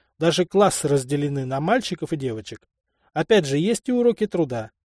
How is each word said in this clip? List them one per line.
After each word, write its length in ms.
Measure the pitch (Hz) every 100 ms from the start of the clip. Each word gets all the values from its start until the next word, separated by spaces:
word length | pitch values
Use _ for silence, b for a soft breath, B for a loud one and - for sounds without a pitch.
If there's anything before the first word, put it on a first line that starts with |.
| _ -
даже 260 | 165 160 175
классы 420 | 190 202 - 147
разделены 580 | 143 127 143 143 139 127
на 160 | 135
мальчиков 520 | 160 240 - 185 -
и 40 | 147
девочек. 500 | 131 110 - - _ _ _ _ _
Опять 320 | - 254 220 147
же, 120 | 143
есть 320 | 180 233 -
и 20 |
уроки 360 | 247 240 226 214
труда. 420 | 175 147 120 110 _